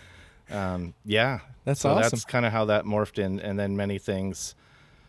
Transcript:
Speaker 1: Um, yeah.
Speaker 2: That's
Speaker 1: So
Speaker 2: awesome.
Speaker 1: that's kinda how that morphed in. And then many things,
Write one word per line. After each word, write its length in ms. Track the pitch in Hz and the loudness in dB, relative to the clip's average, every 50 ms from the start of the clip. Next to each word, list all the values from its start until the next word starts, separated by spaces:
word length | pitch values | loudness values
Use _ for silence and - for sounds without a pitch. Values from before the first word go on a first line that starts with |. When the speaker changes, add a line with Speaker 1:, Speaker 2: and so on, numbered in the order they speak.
| - - - - - - - - _ - | -20 -20 -20 -20 -20 -20 -20 -20 _ -8
Speaker 1:
Um, 440 | - 101 95 92 90 90 87 85 - _ - | -6 -4 -4 -2 -4 -4 -6 -8 -10 _ -4
yeah. 340 | 104 104 110 120 135 131 101 - - - - - | 0 2 2 2 2 0 -4 -10 -14 -18 -8 -4
Speaker 2:
That's 160 | 135 139 - | -2 -2 2
Speaker 1:
So 120 | - 139 | 2 2
Speaker 2:
awesome. 100 | 151 208 | 4 4
Speaker 1:
that's 240 | 113 117 117 113 - | 4 4 2 0 -4
kinda 240 | - - 123 120 113 | 0 0 2 2 2
how 160 | 110 110 110 | 2 2 2
that 180 | 107 104 107 - | 4 2 2 2
morphed 340 | 104 104 107 104 - - 107 | 2 0 0 0 0 -2 -2
in. 200 | 98 95 95 98 | -2 -2 -2 -4
And 180 | 85 104 98 | -4 -4 -2
then 200 | 101 101 98 98 | -2 -2 -2 -2
many 220 | 101 101 101 101 95 | -2 -2 -2 -4 -4
things, 540 | - - 98 95 95 95 92 - - - - _ _ - - - - - - - - | -4 -4 -4 -2 -2 -4 -6 -8 -10 -12 -12 _ _ -20 -20 -20 -20 -20 -20 -20 -20